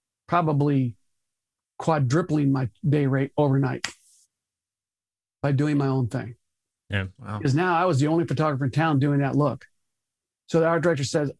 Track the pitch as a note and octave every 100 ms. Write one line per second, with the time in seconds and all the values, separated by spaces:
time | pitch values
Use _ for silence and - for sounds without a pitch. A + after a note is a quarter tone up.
0 | _ _ - F3 D#3+ C#3+ D3 C#3 B2+ G#2+
1 | _ _ _ _ _ _ _ - - D#3
2 | B2+ D3+ F3+ D3+ C#3 C3+ B2+ - D3 D3
3 | C#3 C3+ C3+ - D3 C3+ C3+ B2+ - -
4 | _ _ _ _ _ _ _ _ _ _
5 | _ _ _ _ C#3+ C#3 D3 C#3+ C#3 C3
6 | A#2 B2+ A2+ A#2+ _ _ _ _ - G2
7 | F#2+ - G#2 G#2+ C#3 C#3 F#3 E3 F#3 C#3
8 | D3+ E3 E3 D3 D#3 C3+ C3+ C#3 D#3+ C#3+
9 | D3 C#3+ C#3 C3 C#3+ A#2+ - _ _ _
10 | _ _ _ _ - E3 E3 E3 E3+ D3
11 | B2+ D#3+ C#3+